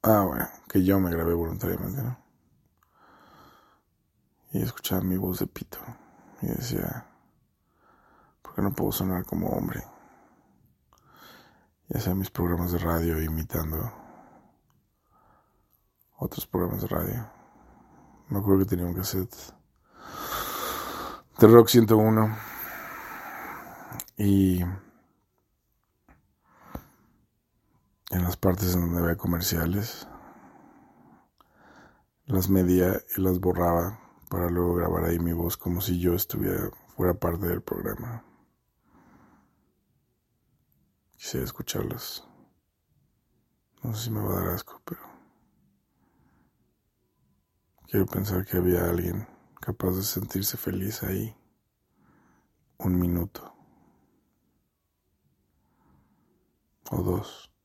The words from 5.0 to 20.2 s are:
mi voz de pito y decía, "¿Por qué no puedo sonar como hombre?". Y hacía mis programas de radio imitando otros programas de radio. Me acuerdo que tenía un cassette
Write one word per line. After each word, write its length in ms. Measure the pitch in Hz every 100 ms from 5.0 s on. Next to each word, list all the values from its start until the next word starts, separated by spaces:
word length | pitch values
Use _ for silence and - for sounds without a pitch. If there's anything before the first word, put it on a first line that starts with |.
mi 160 | 95 92
voz 220 | 98 90
de 60 | -
pito 320 | - - - - - - - - -
y 40 | -
decía, 600 | - 120 - 50 - - _ _ _ _ _ _ _ _ _ _ _ _ _
"¿Por 120 | -
qué 80 | -
no 100 | 101
puedo 200 | - -
sonar 320 | - 92 90
como 240 | - - 87
hombre?". 340 | - - - - - - - _ _ _ _ _ _ _ _ _ - - - - _ _ _ _
Y 80 | 127
hacía 180 | 101
mis 160 | 92 95
programas 420 | - 87 87 87
de 60 | 87
radio 440 | 85 82 82 80
imitando 680 | 80 80 78 80 78 78 113 - - - - - _ _ _ _ _ _ _ _ _ _ _ _ _ _ _ _ _ -
otros 280 | - - -
programas 360 | - 90 95
de 60 | -
radio. 420 | - 90 120 110 - - - - - - - - - -
Me 100 | 104
acuerdo 220 | 101 95
que 100 | 95
tenía 160 | 90 87
un 80 |
cassette 600 | 90 92 95 92 - - - _ _ _ - - -